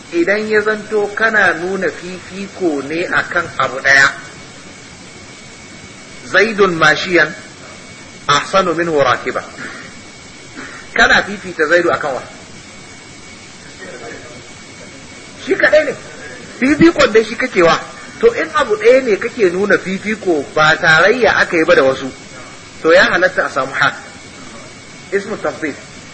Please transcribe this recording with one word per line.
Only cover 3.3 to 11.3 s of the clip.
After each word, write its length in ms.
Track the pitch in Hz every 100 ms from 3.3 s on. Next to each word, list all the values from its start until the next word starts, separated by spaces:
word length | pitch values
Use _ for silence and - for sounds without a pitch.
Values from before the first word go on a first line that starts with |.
| 175 165 -
abu 180 | 131 127
ɗaya. 240 | 139 139 139 - - - - - - - - - - - - - - - - - - - - - 123
"Zaidun 420 | 180 220 202 190 165
mashiyan 480 | 156 147 185 170 156 - - - - - - - - - -
ahsanu 460 | 143 - 190 185
minhu 220 | 160 170 151
rakiba." 400 | 127 117 123 117 - - - - - - - - - - - - - - -
Kana 280 | - 240 156
fifita 440 | -